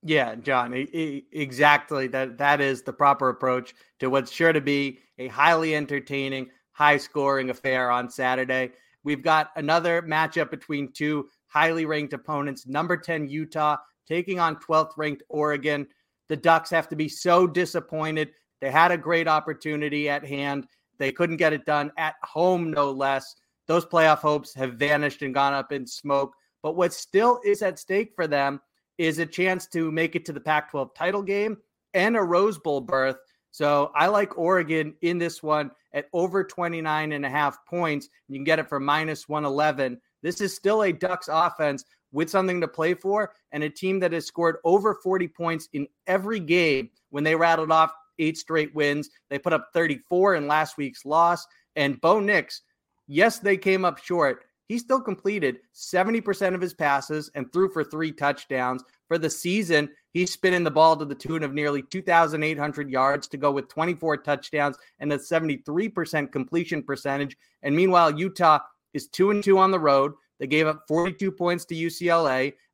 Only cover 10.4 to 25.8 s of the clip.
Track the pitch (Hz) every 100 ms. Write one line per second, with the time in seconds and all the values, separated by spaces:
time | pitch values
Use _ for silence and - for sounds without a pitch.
10.4 | 156 143 - 143 135 - 147 151 135 _
11.4 | _ 151 165 165 156 151 147 139 - 147
12.4 | 143 135 127 143 165 175 - 160 143 151
13.4 | 156 160 151 147 - _ - 165 175 185
14.4 | 165 147 - 160 151 - 151 139 - 151
15.4 | 151 147 147 147 139 _ _ _ - 151
16.4 | 170 165 - 165 - 156 156 - 180 175
17.4 | 180 170 170 170 - 156 156 156 156 _
18.4 | _ _ 135 147 170 175 147 170 160 156
19.4 | 156 151 156 147 151 147 147 143 143 139
20.4 | 143 143 135 _ _ - 135 127 170 165
21.4 | 160 151 - 147 147 - 156 - - 151
22.4 | 180 180 165 151 143 135 139 139 - -
23.4 | _ _ - 170 165 170 160 151 151 151
24.4 | - 131 131 120 143 147 147 - 143 135
25.4 | 139 139 135 143